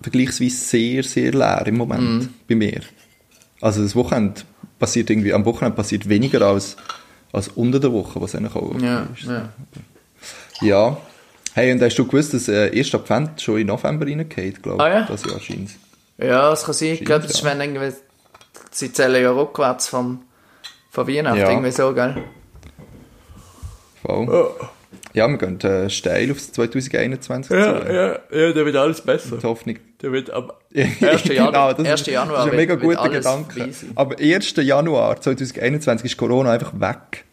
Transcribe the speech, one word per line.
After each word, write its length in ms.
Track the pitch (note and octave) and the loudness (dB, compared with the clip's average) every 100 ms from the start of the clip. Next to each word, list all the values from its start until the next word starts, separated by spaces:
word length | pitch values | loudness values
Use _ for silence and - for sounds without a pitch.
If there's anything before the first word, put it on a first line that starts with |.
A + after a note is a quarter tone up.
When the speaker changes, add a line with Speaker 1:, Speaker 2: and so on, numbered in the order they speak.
Speaker 1:
vergleichsweise 560 | - B2+ C3 - B2+ - | -2 0 0 0 -2 -2
sehr, 460 | - A#2 A#2 B2+ | 0 0 2 0
sehr 300 | C3 - B2+ | -2 0 0
leer 340 | C3+ A2+ F#2+ - | 2 2 2 0
im 100 | A2+ | 0
Moment 460 | A#2 A#2+ B2 A#2 | 0 -2 0 0
Speaker 2:
Mhm. 60 | B2+ - - | -4 -8 -2
Speaker 1:
bei 60 | |
mir. 260 | A2+ G#2 - - - _ _ _ _ _ - | 0 0 -4 -10 -20 _ _ _ _ _ -4
Also 220 | A2 G#2 | -2 0
das 120 | G#2 | 0
Wochenende 460 | A2 B2 C3 G#2 G#2 - _ - - | 0 0 2 0 -4 -16 _ -16 -4
passiert 320 | A2+ - A2 | -2 0 2
irgendwie, 240 | A2 G2+ | 2 2
am 100 | F#2 | 2
Wochenende 320 | G#2 A2+ B2 - | 2 0 -2 -2
passiert 320 | G#2 G#2 G2+ | -2 -2 2
weniger 320 | G#2 C3 C3+ | 2 4 4
als, 360 | G2+ G2+ - - - - - - _ | 4 4 0 -12 -16 -16 -18 -20 _
als 160 | - G2 | -6 -6
unter 300 | - A#2+ C3+ | -2 0 2
der 140 | C3 | 2
Woche, 260 | A#2 F2 - | 0 -4 -6
was 120 | F#2+ | -6
eigentlich 220 | - G#2+ G2 | -6 -6 -4
auch 60 | - | -6
okay 80 | - B2 | -4 -2
Speaker 2:
Ja, 200 | B2 - | -2 -6
Speaker 1:
ist. 100 | B2 B2 | -10 -8
Speaker 2:
ja. 200 | A#2+ A2 A2 C3+ - - _ _ _ - - - - | -8 -10 -14 -20 -20 -20 _ _ _ -20 -20 -18 -2
Speaker 1:
Ja. 340 | G#2+ G2 A2+ D3+ - - - _ - | 2 4 4 0 -10 -20 -20 _ -8
Hey, 180 | - B2+ | 0 2
und 100 | B2+ | 4
hast 140 | A#2+ - | 2 2
du 100 | - | 2
gewusst, 260 | C3+ D3 | 2 2
dass, 160 | B2+ - | -2 0
äh, 260 | G#2 G#2 | 2 2
erster 240 | A2 C#3+ - | 2 0 -2
Advent 420 | - A2+ D3+ D#3 | 0 0 0 -6
schon 160 | - G#2+ | -2 0
in 80 | G#2 | 0
November 400 | G#2+ C#3+ D3+ C#3+ | -2 -2 -2 -4
reingeht, 560 | D3 D#3 - F#2+ - | -4 -6 -6 -8 -8
glaub 140 | - F#2+ | -6 0
ich, 60 | |
Speaker 2:
Ah, 60 | D3+ | 2
ja? 140 | G3 A3 | 2 0
Speaker 1:
das 160 | G#2 | -6
Jahr 140 | - - | -8 -8
scheint's. 340 | - - G2 - _ _ _ - | -10 -10 -10 -14 _ _ _ -6
Speaker 2:
Ja, 340 | B2+ B2+ D3 | 0 4 4
das 140 | D#3 | 2
kann 100 | - | -2
sein. 140 | D3+ D#3 | -2 -2
Ich 40 | D#3+ | -2
Speaker 1:
Scheint, 80 | - | 0
Speaker 2:
glaub, 160 | D3+ | 0
das 80 | D3+ | 0
ist, 100 | - | -2
Speaker 1:
ja. 80 | D3 | -2
Speaker 2:
wenn 100 | C#3+ | -2
irgendwie, 320 | C#3+ C#3 C3+ C3 _ _ _ - - - - | -4 -4 -6 -6 _ _ _ -20 -20 -20 -16
sie 220 | - C3 | -10 -6
zählen 300 | - C3 B2+ | 0 4 4
ja 100 | B2+ | 4
rückwärts 560 | B2+ C#3+ - C#3 B2+ - | 4 0 0 0 0 -4
vom, 340 | C3 B2 B2+ - _ _ _ - - _ | -4 -4 -6 -12 _ _ _ -20 -20 _
von 160 | - B2+ | -4 -2
Weihnachten, 300 | C#3+ D#3 G#2+ | 0 0 2
Speaker 1:
Ja. 120 | F#2+ | 4
Speaker 2:
irgendwie 220 | F#2+ B2+ | 2 0
so, 200 | B2+ C3+ | 0 0
gell? 240 | B2+ B2 C#3+ - - - - - - - - - - - - - - - - _ _ | 2 -2 -2 -10 -16 -20 -20 -20 -20 -20 -20 -20 -20 -20 -20 -20 -18 -16 -18 _ _
Speaker 1:
Voll. 240 | - G2 A#2 | -6 -4 0
Speaker 2:
Ja. 360 | D#3 E3 - - - _ - - | 2 0 -2 -16 -18 _ -20 -8
Speaker 1:
Ja, 140 | - A2+ | 0 0
wir 100 | C#3+ | 0
gehen, 200 | F#2 F2+ | -4 -2
äh, 280 | G2+ F#2+ G2 | 0 0 0
steil 400 | - - F2 A#2 | -2 -2 0 0
aufs 220 | C#3 - | -2 -8
zweitausendeinundzwanzig 1000 | - A#2 C3+ C3 - A#2+ C3 - B2+ C3+ F3+ | -4 -2 -2 -4 -2 -2 -4 -8 -8 -2 2
Speaker 2:
Ja, 240 | G#3 G3+ | 2 0
Speaker 1:
zu. 80 | - | -2
Speaker 2:
ja, 140 | F3+ F#3+ - - | 0 0 -2 -6
ja, 220 | D3 E3 | 0 2
da 120 | D#3 | 4
wird 120 | D3+ C#3 | 2 2
alles 240 | C#3+ D#3+ | 2 0
besser. 380 | - C#3 - A#2 | 0 -2 -2 -4
Speaker 1:
Die 80 | A2+ | -4
Hoffnung. 300 | A#2 - A2+ - _ | -4 -6 -10 -12 _
Speaker 2:
Da 140 | C#3+ | -4
wird 180 | C3 B2+ | -4 -4
am 220 | - B2 - | -8 -10 -14
Speaker 1:
<laughs> 80 | _ | _
Ja, 120 | D3+ C3 A2+ | -2 -2 2
Speaker 2:
ersten 320 | - E3 - | 4 4 2
Januar, 180 | C#3 A#3 | 2 4
Speaker 1:
genau, 200 | C#3+ C#3 | 4 4
das 80 | C3 | 2
ist, 60 | D#3 | 0
Speaker 2:
ersten 240 | D3 D3 | 0 0
Januar 240 | C3 C#3+ D3 | -2 0 0
Speaker 1:
das 100 | A#2+ | 2
ist 60 | |
ein 60 | D3 | 2
Speaker 2:
wird, 100 | E3 | 2
Speaker 1:
mega 40 | |
Speaker 2:
wird 80 | E3 | 2
Speaker 1:
guter 180 | D#3+ E3 | 2 2
Speaker 2:
alles 220 | - C#3+ | 0 0
Speaker 1:
Gedanke. 360 | C3 C3+ D#3 B2 A#2+ | 0 -2 -4 -8 -8
Speaker 2:
easy. 180 | - - A2 | -10 -8 -2
Speaker 1:
Aber 240 | C#3 C3 | -2 2
ersten 440 | D3+ F3+ - - | 2 2 0 0
Januar 560 | C3+ C#3 D#3+ C#3+ A2 A2 | 4 4 4 2 2 2
zweitausendseinundzwanzig 920 | - C3 C3 - B2 D3+ D#3 A2+ A#2+ | 0 -2 -4 -2 -2 0 0 0 -2
ist 40 | - | -2
Corona 360 | A#2 B2 C3+ | 0 2 4
einfach 200 | A#2 - G2+ | 2 0 -4
weg. 460 | G2 - - - - | -4 -4 -10 -18 -18